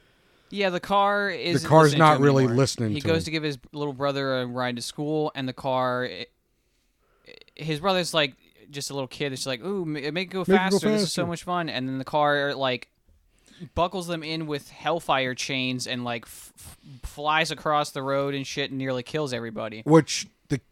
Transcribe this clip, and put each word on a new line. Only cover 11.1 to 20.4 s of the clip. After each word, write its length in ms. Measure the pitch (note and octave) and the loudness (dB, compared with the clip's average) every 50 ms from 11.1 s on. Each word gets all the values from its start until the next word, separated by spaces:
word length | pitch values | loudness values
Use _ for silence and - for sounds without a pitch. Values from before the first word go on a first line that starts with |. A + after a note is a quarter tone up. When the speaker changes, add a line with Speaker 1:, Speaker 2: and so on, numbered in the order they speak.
Speaker 1:
so 100 | - F3+ | -2 -2
Speaker 2:
faster. 40 | F3 | -4
Speaker 1:
much 160 | E3+ E3+ - - | -4 -4 -8 -6
fun." 240 | F#3 F3 F3 E3 D3+ | -4 -4 -4 -4 -4
And 200 | - B2+ C3 C3 | -4 -4 -4 -4
then 100 | C3+ C3 | -6 -6
the 60 | B2+ | -6
car, 500 | - D#3 D3+ D3 D3 D3 C#3+ C#3+ C#3+ C3+ | -2 0 2 2 4 2 2 0 -2 -2
like, 340 | C3+ C3+ B2+ B2+ A#2 - _ _ _ _ _ _ _ _ _ _ _ _ _ - - F3+ - - | 0 0 0 -2 -2 -6 _ _ _ _ _ _ _ _ _ _ _ _ _ -20 -18 -16 -6 -2
buckles 320 | D#3+ E3+ F#3 G3+ F#3 E3+ E3+ | -2 -2 -2 -2 -6 -6 -6
them 140 | E3+ D#3+ | -6 -6
in 240 | D3+ D#3 D#3+ D#3+ D#3+ | -6 -6 -6 -6 -4
with 240 | D3 D3 C#3 - - | -6 -6 -8 -8 -12
hellfire 640 | - - - D3 E3 E3 - - C#3+ C3+ C3 B2+ B2+ | -12 -6 -2 -2 -2 -2 0 0 0 2 0 -2 -4
chains 520 | - - - C#3 C3 B2+ B2+ B2+ B2 B2 | -6 -6 -4 -4 -2 -2 -2 -4 -4 -6
and, 180 | A#2 B2+ B2 B2 | -6 -6 -6 -6
like, 200 | A#2+ A#2 A#2 - | -6 -6 -8 -8
f-, 280 | - - - - - - - | -12 -20 -20 -20 -20 -20 -20
f-, 200 | - - - - - D3 C3+ A#2+ - - | -20 -20 -20 -20 -20 -20 -20 -16 -16 -14
flies 400 | - D3 D3 D3+ D#3 D#3 D#3+ D3+ | -10 -6 0 2 2 2 2 0
across 400 | D#3 B2+ - D#3 D3+ D3 D3 - | -2 -4 -2 0 2 2 0 -2
the 120 | - C#3+ | -4 -6
road 320 | C3+ C3+ C#3 C#3 C#3 C#3 C#3 | -4 -2 0 0 0 -2 -2
and 120 | C#3 C3 | -4 -6
shit 240 | - - D3 C#3 - | -6 -4 -4 -4 -4
and 80 | C3+ C3 | -4 -6
nearly 240 | C3+ C3+ B2+ B2+ | -4 -4 -4 -4
kills 300 | A#2+ - - D#3 D3+ C3 | -6 -6 -4 -4 -4 -4
everybody. 500 | B2 A#2 A#2 A2+ A2 G#2+ A2 A2 G#2+ A2+ - | -4 -6 -6 -6 -8 -8 -8 -8 -8 -4 2
Speaker 2:
Which 420 | C#3+ D#3 D#3+ C#3+ - - - - - _ _ | 6 8 8 6 6 -2 -6 -8 -10 _ _